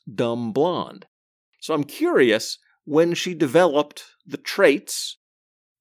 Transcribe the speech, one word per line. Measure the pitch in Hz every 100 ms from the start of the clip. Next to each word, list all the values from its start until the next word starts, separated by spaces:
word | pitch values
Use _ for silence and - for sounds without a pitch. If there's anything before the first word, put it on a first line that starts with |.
| -
dumb | 110 120 120 117
blonde. | 117 165 151 71 64 - _ _ _ _ _
So | -
I'm | 156
curious | 139 - 330 269 123 107 - - _ _
when | - 151 170
she | 165 185
developed | 170 151 147 180 143 147 - - _ 185
the | -
traits | - - 185 143 - - - - _ _ _ _ _ _